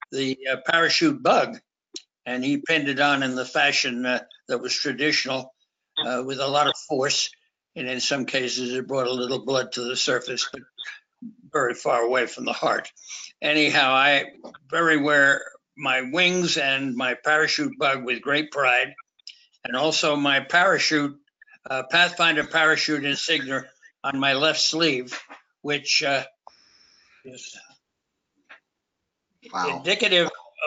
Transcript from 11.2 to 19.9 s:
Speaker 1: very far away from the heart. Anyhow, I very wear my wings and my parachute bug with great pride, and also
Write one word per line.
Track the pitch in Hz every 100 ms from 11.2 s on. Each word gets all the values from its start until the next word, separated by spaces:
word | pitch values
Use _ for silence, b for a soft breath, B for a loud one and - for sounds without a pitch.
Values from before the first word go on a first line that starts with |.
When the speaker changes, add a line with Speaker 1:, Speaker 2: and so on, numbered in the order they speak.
| - - -
Speaker 1:
very | 151 123
far | 117 151 123
away | 117 127 117
from | -
the | 117
heart. | 117 156 - - B B B B -
Anyhow, | 147 151 147 151 131
I | 131 139 139 - - - - _
very | 165 165 156
wear | 143 147 139 135 - - _ -
my | 139 131
wings | 127 160 180 180 170 160
and | 139 135 135
my | 120 127
parachute | 120 151 151 151 - 139 117
bug | 143 135
with | 120 120
great | 143 147 151
pride, | 143 131 123 131 139 - _ - B B B
and | 123 123
also | 156